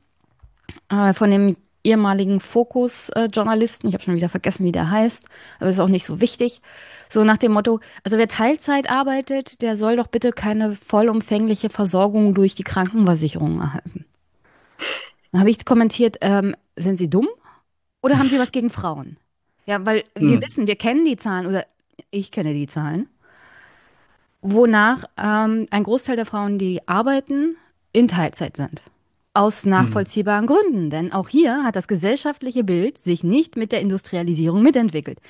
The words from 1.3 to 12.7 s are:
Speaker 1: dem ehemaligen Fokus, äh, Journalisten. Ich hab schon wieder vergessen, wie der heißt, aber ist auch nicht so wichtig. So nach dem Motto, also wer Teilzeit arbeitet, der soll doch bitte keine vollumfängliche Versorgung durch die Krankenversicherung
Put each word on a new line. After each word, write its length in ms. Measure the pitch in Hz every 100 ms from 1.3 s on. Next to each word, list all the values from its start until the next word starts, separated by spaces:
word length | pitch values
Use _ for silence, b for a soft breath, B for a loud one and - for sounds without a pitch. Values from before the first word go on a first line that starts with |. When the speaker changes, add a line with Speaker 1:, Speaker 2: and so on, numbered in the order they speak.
Speaker 1:
dem 260 | 196 202 170 _ _
ehemaligen 600 | 220 220 202 196 196 196
Fokus, 640 | - 233 240 254 247 - -
äh, 180 | - 226
Journalisten. 600 | 214 214 220 226 - 214
Ich 60 |
hab 100 | 185
schon 120 | - 170
wieder 120 | 175
vergessen, 380 | 185 - - 180
wie 80 |
der 180 | 165 160
heißt, 340 | 214 226 - - B B B
aber 100 | 190
ist 100 | 190
auch 80 | 185
nicht 160 | 190
so 160 | - 185
wichtig. 420 | 240 - 240 - B B B B B
So 160 | 220
nach 140 | 214 214
dem 160 | 233
Motto, 260 | 208 233 220 B B
also 140 | 196 220
wer 100 | 220
Teilzeit 640 | - 226 311 - 277 -
arbeitet, 720 | 262 277 269 262 269 262 -
der 160 | 233 208
soll 180 | 220 240
doch 120 | 226
bitte 240 | 233 247
keine 440 | - 214 214 214 202
vollumfängliche 960 | - 208 233 220 - 214 220 208 214
Versorgung 640 | - 196 185 202 214 208 196
durch 180 | 196
die 100 | -
Krankenversicherung 1000 | 185